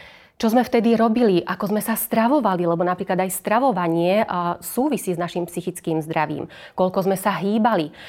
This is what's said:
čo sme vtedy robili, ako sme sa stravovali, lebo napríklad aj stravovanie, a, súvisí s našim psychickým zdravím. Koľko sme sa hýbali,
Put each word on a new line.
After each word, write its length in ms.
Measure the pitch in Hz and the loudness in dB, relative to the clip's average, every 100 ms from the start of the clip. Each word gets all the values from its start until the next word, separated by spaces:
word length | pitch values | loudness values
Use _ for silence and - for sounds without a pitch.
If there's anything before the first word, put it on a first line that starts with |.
| - - - - | -20 -20 -20 -2
čo 80 | 226 | 2
sme 160 | 240 247 | 2 2
vtedy 320 | 233 220 226 | 2 4 4
robili, 400 | 226 226 226 175 175 | 2 4 4 2 0
ako 240 | 185 202 | -4 -2
sme 160 | 214 220 | -2 -2
sa 80 | |
stravovali, 720 | 220 - 226 226 294 214 180 170 | -4 -2 0 2 2 2 0 0
lebo 160 | 170 | 0
napríklad 320 | 180 180 - | 0 -2 -2
aj 160 | 180 185 | -2 -2
stravovanie, 960 | - 208 220 269 185 175 170 175 208 - | -4 0 2 2 0 0 2 2 2 0
a, 320 | 180 175 175 | -2 -2 -4
súvisí 560 | - - 294 226 - | -6 -2 -2 -2 -4
s 80 | 170 | -4
našim 240 | 170 180 170 | -4 -4 -6
psychickým 560 | 180 170 170 170 160 | -6 -8 -6 -4 -4
zdravím. 480 | 156 160 151 147 - - - | -2 -2 -2 -4 -8 -14 -10
Koľko 320 | - 185 190 185 | 0 0 2 0
sme 80 | |
sa 240 | 190 214 175 | 0 0 0
hýbali, 560 | 196 220 233 196 151 - | 0 2 2 2 -2 -8